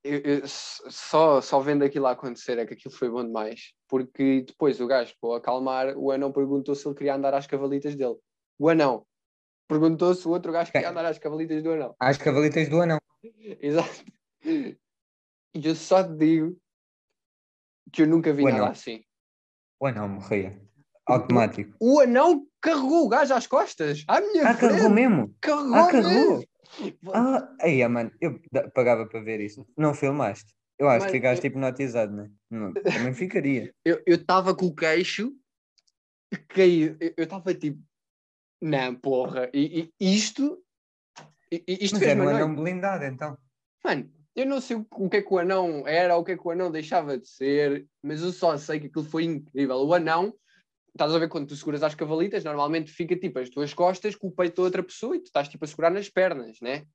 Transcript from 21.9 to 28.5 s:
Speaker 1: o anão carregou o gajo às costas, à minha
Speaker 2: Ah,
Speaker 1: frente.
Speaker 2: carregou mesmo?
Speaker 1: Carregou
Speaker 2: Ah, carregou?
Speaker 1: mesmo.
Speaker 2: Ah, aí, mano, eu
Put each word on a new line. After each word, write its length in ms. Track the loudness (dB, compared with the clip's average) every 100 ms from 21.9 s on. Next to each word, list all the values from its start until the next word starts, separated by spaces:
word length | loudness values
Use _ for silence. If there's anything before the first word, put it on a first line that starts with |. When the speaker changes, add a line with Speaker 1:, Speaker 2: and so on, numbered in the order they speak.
| 6
Speaker 1:
o 40 |
anão 460 | 6 6 6 4 0 _
carregou 440 | 0 0 2 2
o 40 | 4
gajo 260 | 2 4
às 120 | 0 2
costas, 560 | 0 0 -4 -4 -4 0
à 140 | 0
minha 280 | 2 2 2
Speaker 2:
Ah, 60 |
Speaker 1:
frente. 160 | 4 4
Speaker 2:
carregou 200 | 6 6
mesmo? 440 | 6 4 2 0 -4
Speaker 1:
Carregou 340 | -2 0 4
Speaker 2:
Ah, 120 | 6 6
carregou? 460 | 6 4 4 4 2
Speaker 1:
mesmo. 100 | -4 _ _ -12 -12 -12 -4
Speaker 2:
Ah, 420 | 0 2 0 -4 -2
aí, 260 | 0 2 2
mano, 220 | 0 -4 _
eu 200 | -6 -6 -6